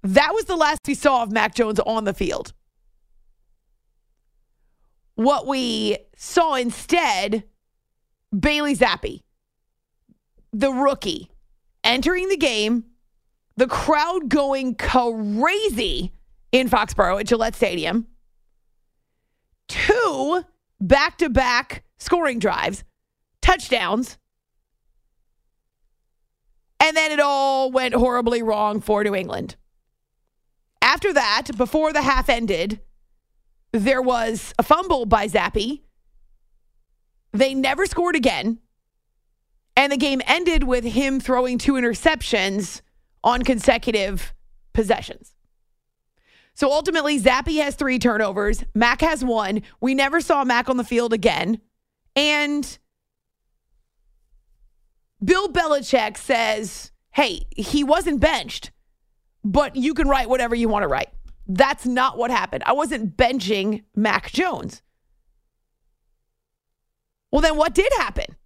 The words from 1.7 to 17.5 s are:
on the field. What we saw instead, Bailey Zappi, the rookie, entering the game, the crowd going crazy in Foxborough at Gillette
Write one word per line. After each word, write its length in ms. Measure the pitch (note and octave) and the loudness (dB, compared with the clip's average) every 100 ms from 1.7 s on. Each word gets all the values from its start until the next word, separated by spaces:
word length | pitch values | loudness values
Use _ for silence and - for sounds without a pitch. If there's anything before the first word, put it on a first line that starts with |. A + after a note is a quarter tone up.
| G#3+ | 0
on 240 | - A3 | -2 -2
the 100 | G#3 | -4
field. 380 | G3 F#3+ - - - _ _ _ _ _ _ _ _ _ _ _ _ _ _ _ _ _ _ _ _ _ _ _ _ _ - | -4 -4 -6 -10 -16 _ _ _ _ _ _ _ _ _ _ _ _ _ _ _ _ _ _ _ _ _ _ _ _ _ 0
What 320 | A#3 C#4+ - | 2 2 0
we 500 | C4+ B3 A3 G#3+ - - _ | -2 -2 -2 -2 -4 -8 _
saw 380 | - - E4 | -2 2 2
instead, 880 | C4+ A#3+ - - F4 D4+ G3 G3+ A3 G#3 _ _ _ _ _ _ _ _ G3+ | 0 -2 -6 0 0 2 0 0 -4 -6 _ _ _ _ _ _ _ _ 0
Bailey 360 | D4+ D4+ D4 | 0 0 0
Zappi, 500 | A#3+ A#3 F3 G#2+ - _ _ _ _ _ _ _ _ _ _ _ _ _ | 2 2 2 -6 -12 _ _ _ _ _ _ _ _ _ _ _ _ _
the 180 | G#3+ C4+ | -2 0
rookie, 580 | B3+ C#4 C#4 G3+ - F3+ - _ _ _ _ | 2 0 0 -4 -8 -10 -20 _ _ _ _
entering 460 | A3 B3+ C#4 F4+ F#4 | 0 2 0 0 0
the 80 | F#4+ | 0
game, 480 | C#4+ A3 G#3+ A#3+ A3+ _ _ _ _ _ _ - | 0 0 0 -2 -4 _ _ _ _ _ _ -2
the 100 | B3+ | 0
crowd 640 | - - D4+ D#4+ F#4 C#4+ | 0 0 2 2 -2 0
going 480 | D4 C#4 C4+ C4 A3+ | 0 0 -2 -4 -4
crazy 1400 | - B3+ A#3+ A3+ G#3 G#3 D4 G4+ A4 A3 G#3+ - F3+ - _ _ _ | 0 2 2 -4 -4 0 0 2 -2 -2 -4 -4 -6 -10 _ _ _
in 180 | B3+ B3+ | 0 4
Foxborough 500 | A#3 G3+ - F#3 G3 | 2 0 0 2 2
at 60 | G#3 | 0
Gillette 300 | A#3 A3+ | 0 0